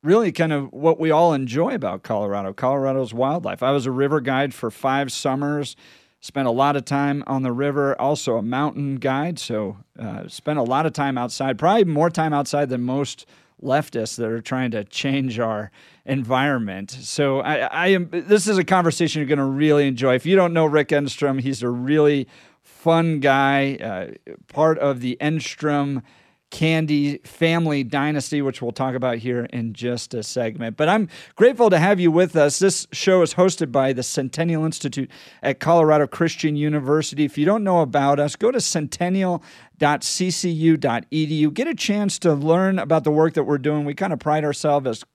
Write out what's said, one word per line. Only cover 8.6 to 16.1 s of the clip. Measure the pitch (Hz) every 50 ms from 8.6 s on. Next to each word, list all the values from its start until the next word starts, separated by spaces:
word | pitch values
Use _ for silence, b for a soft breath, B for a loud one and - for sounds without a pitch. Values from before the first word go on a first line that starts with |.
| 147 151 - - 143 139 135
guide, | 127 123 139 131 139 151 175 175 -
so, | - - 120 107 107 95 90 95 - _ _
uh, | - 113 107 107 101 90
spent | - - - _ - 151 151
a |
lot | 123 117 127 139 160
of | 160
time | - - 143 139 131
outside, | 127 123 120 - - 135 135 127
probably | 104 - 170 202 233 202
more | 175 156 143 156 175
time | 165 - 160 156 151
outside | 143 143 - - 143 147
than | 127 127 123
most | 123 127 127 139 143 131 - - - b b b b b b b -
leftists | 139 131 147 151 - - 120 110 107 -
that | - 117
are | 110 113 117
trying | 110 - 135 131 131 123
to | 113 110 101
change | _ - - - 139 135 139 135 131 110 113
our | 120 113 110 107 107 104 b b b b b b b
environment. | -